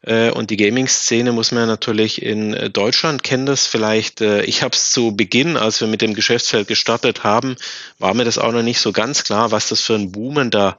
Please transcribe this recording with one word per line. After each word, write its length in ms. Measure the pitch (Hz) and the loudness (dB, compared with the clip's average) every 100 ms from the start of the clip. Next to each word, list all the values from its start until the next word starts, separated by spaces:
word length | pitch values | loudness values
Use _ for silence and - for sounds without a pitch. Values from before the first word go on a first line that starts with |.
Äh, 260 | 117 113 113 | -2 2 2
und 220 | 123 110 | 0 -2
die 60 | 107 | 2
Gaming-Szene 760 | 104 123 131 - - 117 123 | 2 2 0 0 0 2 2
muss 200 | 117 113 | 0 0
man 160 | 120 113 | 0 0
natürlich 540 | 110 - 107 110 - | 0 -2 0 0 -2
in, 320 | 117 107 107 | -4 -2 -2
äh, 160 | 107 107 | -4 -4
Deutschland 540 | 101 104 - 165 139 | -2 0 2 0 -2
kennen 240 | - 131 135 | -2 -2 0
das 180 | 135 - | 0 0
vielleicht. 560 | 117 110 110 107 - | 0 2 0 -2 -2
Äh, 220 | 107 104 | 0 2
ich 180 | - - | 0 0
hab's 300 | 127 - - | 0 0 0
zu 240 | 135 117 104 | 2 0 0
Beginn, 420 | 101 123 160 139 | 0 2 2 2
als 240 | 110 - | 0 0
wir 60 | 110 | -2
mit 160 | 110 | 0
dem 100 | 113 | 0
Geschäftsfeld 540 | 107 - 117 - 113 101 | 0 0 0 0 0 0
gestartet 560 | 107 - 113 131 - | -2 0 0 0 0
haben, 320 | 107 110 131 123 - - - - | 2 2 0 -6 -10 -14 -16 -6
war 160 | 92 | -2
mir 120 | 113 117 | 2 2
das 120 | 113 | 2
auch 140 | 113 | 0
noch 100 | 117 | 0
nicht 180 | 117 120 | 0 0
so 120 | 110 | 0
ganz 320 | 101 117 143 | 0 0 -2
klar, 260 | - 107 117 | -2 0 2
was 200 | 107 - | 0 0
das 120 | 110 | -2
für 140 | - 107 | 0 0
ein 160 | 95 | -2
boomender 640 | 104 123 147 120 104 98 | -6 -4 0 2 2 2